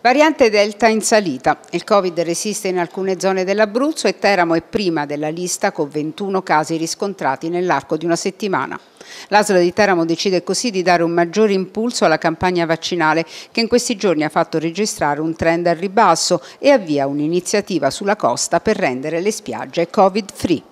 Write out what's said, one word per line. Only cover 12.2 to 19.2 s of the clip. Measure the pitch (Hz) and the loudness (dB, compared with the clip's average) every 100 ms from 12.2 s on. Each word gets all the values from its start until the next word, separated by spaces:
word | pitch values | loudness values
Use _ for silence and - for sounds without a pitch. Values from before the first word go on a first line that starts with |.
| 170 160 185 180 165 | 0 0 -2 0 0
vaccinale | 165 - 180 156 156 160 - - | -2 -2 0 2 0 -2 -10 -10
che | - | -4
in | 226 | 0
questi | 240 - 220 | 0 0 -2
giorni | 208 156 | 0 0
ha | 147 | 0
fatto | 185 165 160 | 0 0 -2
registrare | 160 170 208 - 151 147 | -4 -4 -4 -2 -2 -2
un | 160 160 | -4 -2
trend | 165 170 175 | 0 2 0
al | 165 | 0
ribasso | 190 196 208 160 - 180 - - | -2 4 4 4 2 -2 -4 -2
e | 269 | 4
avvia | 277 180 143 139 | 4 2 -2 0
un'iniziativa | 143 151 175 175 208 202 180 139 | -2 -2 -2 0 -2 -2 -2 -2
sulla | - 196 208 | -2 -2 0
costa | - 127 - 170 | 0 -2 -2 -2
per | - 202 | 0 0
rendere | 175 127 147 165 | 0 -2 -4 -2